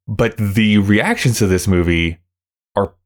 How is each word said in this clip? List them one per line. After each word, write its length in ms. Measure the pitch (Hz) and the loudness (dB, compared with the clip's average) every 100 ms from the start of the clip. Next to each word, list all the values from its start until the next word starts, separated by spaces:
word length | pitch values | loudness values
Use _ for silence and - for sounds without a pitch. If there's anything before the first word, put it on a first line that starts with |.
| - | -10
But 280 | 107 117 - | -4 -2 -2
the 420 | 104 98 107 104 | -4 0 2 2
reactions 600 | 101 104 160 233 139 113 | 2 0 0 -2 -2 0
to 80 | 104 | 0
this 200 | 92 95 | 0 0
movie 520 | 90 87 85 82 82 _ _ _ _ _ - | 0 0 0 -2 -6 _ _ _ _ _ -4
are 180 | 98 _ | -4 _